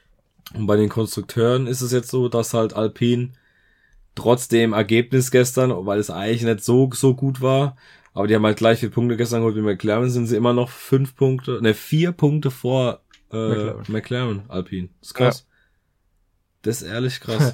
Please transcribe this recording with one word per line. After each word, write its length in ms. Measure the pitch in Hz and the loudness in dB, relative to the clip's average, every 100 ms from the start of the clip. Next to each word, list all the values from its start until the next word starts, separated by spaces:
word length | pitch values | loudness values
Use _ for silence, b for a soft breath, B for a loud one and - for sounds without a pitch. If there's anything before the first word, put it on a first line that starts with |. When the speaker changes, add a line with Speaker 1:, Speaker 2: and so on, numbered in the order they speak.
| _ _ _ _ - | _ _ _ _ -16
Speaker 1:
Und 120 | 107 101 | -6 0
bei 80 | 104 | 2
den 140 | 107 | 2
Konstrukteuren 800 | 113 110 - 101 120 117 127 123 | 0 -4 -6 -6 0 0 0 -2
ist 140 | 127 | -4
es 100 | 123 | -2
jetzt 180 | 123 117 | -2 -2
so, 180 | 131 123 | -2 0
dass 240 | 117 110 | -2 -2
halt 200 | 117 113 | -2 -2
Alpine 580 | 107 110 - 120 120 127 - _ _ _ _ _ _ _ - | -2 -4 0 0 2 -2 -10 _ _ _ _ _ _ _ -4
trotz 320 | 110 123 - | 2 2 2
dem 240 | 117 113 | 2 2
Ergebnis 580 | 107 104 113 120 131 127 | 0 2 2 2 0 4
gestern, 400 | 127 123 - 127 92 95 | 2 2 2 0 0 -2
weil 140 | 104 | -2
es 100 | 104 | -2
eigentlich 340 | 87 104 117 | -4 -2 0
nicht 200 | 117 107 | 0 0
so, 260 | - 123 131 | 2 4 2
so 220 | - 135 127 | 2 2 2
gut 260 | 135 131 | -2 -2
war, 360 | 131 135 143 - b b b | 0 2 0 -4 b b b
aber 140 | - 104 | -4 2
die 80 | 110 | 4
haben 100 | 107 | 4
halt 120 | 104 | 4
gleich 220 | 113 110 | 4 2
viele 120 | 110 | 0
Punkte 240 | - 120 113 | -2 -2 0
gestern 260 | 113 117 | -2 0
geholt 140 | 113 107 | 0 0
wie 60 | |
McLaren, 480 | 107 95 107 107 127 | -2 -2 0 0 0
sind 180 | 123 113 | -2 0
sie 80 | 110 | 0
immer 160 | 120 | 2
noch 180 | 123 120 | 2 -2
fünf 460 | - - 135 135 - | -8 -2 0 0 0
Punkte, 460 | 135 131 131 120 | 0 0 -4 0
ne, 120 | 113 | 0
vier 380 | 107 - 156 175 | 0 0 0 0
Punkte 400 | 175 147 151 147 | 2 0 2 -2
vor, 480 | 127 123 131 123 - _ _ _ | -4 -2 0 0 -4 _ _ _
äh, 40 | 110 | -4
Speaker 2:
McLaren. 460 | 110 107 107 107 110 | -2 -2 -2 -8 -6
Speaker 1:
McLaren, 540 | 107 - 123 123 101 101 | -8 -4 -4 -4 -6 -8
Alpine. 400 | 92 90 95 90 _ | -10 -8 -8 -10 _
Das 100 | - | -16
ist 40 | |
krass. 260 | - - - | 0 0 0
Speaker 3:
Ja. 120 | _ _ _ _ _ _ _ _ _ _ _ _ | _ _ _ _ _ _ _ _ _ _ _ _
Speaker 1:
Das 180 | - 113 | -6 -6
ist 80 | - | -8
ehrlich 320 | 113 127 - | -4 -4 -6
krass. 320 | - 113 135 | -6 0 0